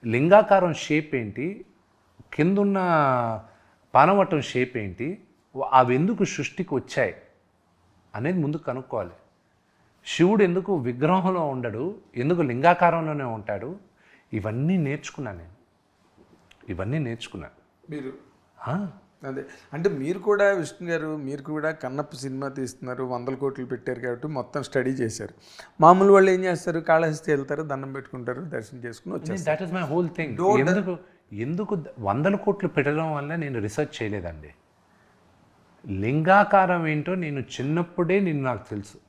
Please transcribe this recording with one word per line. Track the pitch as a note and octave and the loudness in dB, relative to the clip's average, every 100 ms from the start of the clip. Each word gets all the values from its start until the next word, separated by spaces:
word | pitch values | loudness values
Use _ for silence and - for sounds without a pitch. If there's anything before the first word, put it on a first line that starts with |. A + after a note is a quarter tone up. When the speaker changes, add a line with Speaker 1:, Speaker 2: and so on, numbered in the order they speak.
| A#2+ | 0
Speaker 1:
లింగాకారం | A#2 D#3 G3+ G#3 G3 F3+ | 0 6 6 8 4 4
షేప్ | D3+ - D3+ D3+ C3+ | -2 -2 -2 0 -6
ఏంటి, | A2 G2+ D3+ G#3 - _ _ _ _ _ - | -6 -6 -8 -8 -16 _ _ _ _ _ -20
కిందున్న | - D#3+ G3 G3+ G3 F3+ D#3+ C#3+ B2+ A#2 A2 - _ _ _ _ B2+ | 0 2 4 2 2 2 4 4 2 0 -4 -10 _ _ _ _ 6
పానవటం | D3+ G3+ F#3+ D#3+ | 6 6 2 0
షేప్ | - B2+ B2+ B2 | -2 -2 -2 -2
ఏంటి, | G#2 E2+ B2+ G3 _ _ _ C3 - | -8 -6 -8 -8 _ _ _ -8 4
అవి | C3 B2 B2+ | 6 6 4
ఎందుకు | F3+ A#3+ | 2 2
సృష్టికి | G3+ - C#3+ - F#3 C3+ | -2 -2 -8 -6 -4 -4
వచ్చాయి | - - A2+ E2 - _ _ _ _ _ _ _ _ G#2+ | -4 -2 -2 -2 -18 _ _ _ _ _ _ _ _ -6
అనేది | B2+ F#3 | -2 0
ముందు | C#3+ D#3 | -2 -4
కనుక్కోవాలి. | - B2+ B2+ A#2+ F2+ - _ _ _ _ _ _ _ _ - | -6 -8 -6 -8 -8 -12 _ _ _ _ _ _ _ _ -12
శివుడు | - F3 A3 | 2 4 6
ఎందుకు | G3 F3 F#3+ F#3 | 4 2 -2 -2
విగ్రహంలో | A#2+ B2 D3+ F#3 F#3 F#3 D#3 | -2 0 2 2 2 0 -2
ఉండడు, | C3 A#2+ G#2+ D#3 G#3+ - - | -2 -4 -4 -6 -8 -14 -4
ఎందుకు | C3 E3+ | 0 2
లింగాకారంలోనే | D3+ A#2+ D#3+ F3 F3 E3 D#3+ D3 | 0 4 4 6 4 2 -2 -4
ఉంటాడు, | C3 A2+ G#2 G2+ A#2 G3 - _ _ _ _ | -6 -8 -6 -8 -8 -14 -18 _ _ _ _
ఇవన్నీ | A2 A2 A2+ D3 F#3+ | -6 -4 -2 0 0
నేర్చుకున్నా | D3 D3 - - B2+ | 0 -4 -10 -12 -12
నేను, | F#2 E2+ F2+ _ _ _ _ _ _ _ _ _ _ - | -12 -18 -20 _ _ _ _ _ _ _ _ _ _ -12
ఇవన్నీ | F2+ F#2+ D3 | -8 -4 -4
నేర్చుకున్నా. | C3 A#2 - G2+ D2+ _ _ _ _ | -4 -8 -10 -14 -16 _ _ _ _
Speaker 2:
మీరు? | D3+ C3 C3+ - _ _ _ - | -12 -12 -14 -20 _ _ _ -6
Speaker 1:
ఆ. | D#3+ G3 - _ _ C#3 | -4 -6 -12 _ _ -12
Speaker 2:
అదే, | C3+ C3+ - - | -10 -12 -18 -14
అంటే | C#3+ F3+ | -2 -2
మీరు | D#3 C#3 F#3+ | -2 -4 -4
కూడా | F#3 G3+ G3+ | 0 2 4
విష్ణు | G3 D#3 - F3 | 2 -4 -8 -6
గారు, | E3 D#3 D#3 | -4 -4 -6
మీరు | C3+ C#3+ | -6 -8
కూడా | C#3 D3+ D#3 | -8 -4 -4
కన్నప్ప | D#3 B2+ C3+ D3 C3 | -4 -8 -6 -8 -8
సినిమా | C3+ C3 C#3 | -10 -8 -8
తీస్తున్నారు, | C3+ B2+ B2 B2+ B2+ | -6 -10 -8 -12 -8
వందల | B2+ B2 B2 | -6 -6 -6
కోట్లు | C3 C3+ C3+ B2 | -4 -6 -6 -10
పెట్టారు | B2 A#2+ B2 | -8 -8 -6
కాబట్టి | B2 A#2+ D3+ | -6 -6 -6
మొత్తం | D3 A#2 D3 | -8 -8 -8
స్టడీ | C3 C#3 B2+ | -2 -2 0
చేశారు. | C3+ A#2 G#2+ G#2 - - - - _ | -2 -4 -6 -12 -14 -20 -20 -20 _
మామూలు | D#3 F#3 G3 | 8 10 10
వాళ్ళు | G3 F#3+ | 8 8
ఏం | F#3 | 4
చేస్తారు, | F#3 E3+ - E3+ | 0 -2 -2 -4
కాళహస్తి | E3 D#3+ E3 D3+ - | 2 2 2 -4 -2
వెళ్తారు, | D3 C#3 D3 | -2 0 -6
దండం | D#3 C3+ C3+ | -6 -8 -8
పెట్టుకుంటారు, | C3+ - C3 B2 B2+ | -12 -12 -10 -8 -8
దర్శనం | E3+ B2+ G#2+ B2+ | -8 -10 -12 -14
చేసుకుని | A#2+ A#2 - F#3 | -14 -14 -10 -10
వచ్చేస్తారు. | D#3 F#3 D#3 D#3 | -6 -6 -2 -2
Speaker 1:
That | F#3 F#3 | -2 -6
is | |
my | D#3+ | -2
whole | D#3+ F3 - | -2 -2 -4
thing. | D#3+ A2 | -8 -2
Speaker 2:
Don't | F3+ G#3 C#3+ | 4 4 4
Speaker 1:
ఎందుకు, | F#3 F#3 F3 - _ _ | 2 0 -8 -12 _ _
ఎందుకు | G#2 A#2+ F3 G#3+ G#3 | -8 -6 -6 -4 -6
ద-, | C#3+ - | -6 -6
వందల | G2+ G#2+ E3 G3 | -2 0 2 0
కోట్లు | - G3 F3 | -2 -2 -2
పెట్టడం | - C#3 D3+ D#3+ D3 | -2 0 0 -2 -4
వల్ల | C#3+ E3 | -6 -6
నేను | D3 B2 | -4 -4
రీసెర్చ్ | G#2 - D3+ - | -4 -4 -6 -4
చేయలేదండి. | A2 G2+ E2+ D#2+ D2+ - _ _ _ _ _ _ _ _ _ _ _ _ - | -6 -6 -8 -12 -16 -20 _ _ _ _ _ _ _ _ _ _ _ _ -10
లింగాకారం | F#2+ G#2 C#3+ D#3 G3 G3+ G3+ F#3+ F3 D#3+ | -4 -2 0 6 6 8 6 4 2 0
ఏంటో | D3+ D3+ F#3 | -2 -2 -4
నేను | E3 C#3+ | -4 -6
చిన్నప్పుడే, | B2 - C3 D#3 E3+ - E3+ F#3+ | -8 -6 -2 -2 -2 -2 2 2
నేను | F#3+ D3+ | 2 0
నాకు | C3+ B2 - | -2 -4 -6
తెలుసు. | G#2 G2+ - | -10 -10 -18